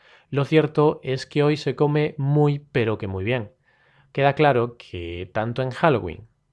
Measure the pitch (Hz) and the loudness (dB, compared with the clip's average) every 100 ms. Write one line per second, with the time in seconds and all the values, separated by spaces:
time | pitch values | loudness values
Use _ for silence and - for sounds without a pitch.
0 | _ _ _ 135 135 156 147 156 151 160 | _ _ _ -4 2 2 4 2 2 0
1 | 135 131 - 147 147 151 139 123 147 151 | -6 -8 -4 0 0 0 -4 0 0 0
2 | 151 - 139 147 147 143 - 127 110 107 | -2 -2 0 2 2 0 -4 -2 0 -2
3 | 98 95 101 127 104 _ _ _ _ _ | -6 -4 -2 -4 -6 _ _ _ _ _
4 | _ 143 139 139 143 123 120 - - 90 | _ 0 0 4 4 4 0 -6 -14 -12
5 | 85 87 95 107 113 120 131 - 170 113 | -10 -10 -8 -6 -4 -4 -6 0 0 2
6 | 85 90 - _ _ | -2 -10 -18 _ _